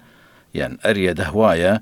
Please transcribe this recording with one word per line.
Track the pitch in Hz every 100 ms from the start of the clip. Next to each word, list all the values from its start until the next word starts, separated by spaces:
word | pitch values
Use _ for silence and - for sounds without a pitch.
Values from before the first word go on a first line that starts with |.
| - _ _ _ _
ين | - 67 - 104
أريا | 104 92
دهوايا | 82 90 101 110 85 90 107